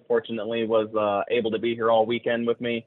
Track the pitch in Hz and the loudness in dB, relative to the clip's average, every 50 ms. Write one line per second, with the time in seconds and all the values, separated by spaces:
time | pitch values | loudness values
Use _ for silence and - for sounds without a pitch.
0 | - - 120 117 - - 117 113 101 110 117 117 113 107 113 110 107 107 110 107 | -2 0 0 0 0 -2 -6 -6 -6 -4 -2 -2 0 2 2 2 2 0 0 0
1 | 104 104 101 101 - - 113 120 107 110 107 107 110 117 117 117 113 113 113 113 | 0 2 2 0 0 0 0 0 0 0 -2 -2 -2 -2 -2 0 2 4 4 4
2 | 110 110 120 117 - 123 117 117 117 117 117 - 120 120 117 117 117 | 4 2 0 -2 -2 -2 -2 0 0 -2 -2 -2 -2 -4 -4 -4 -6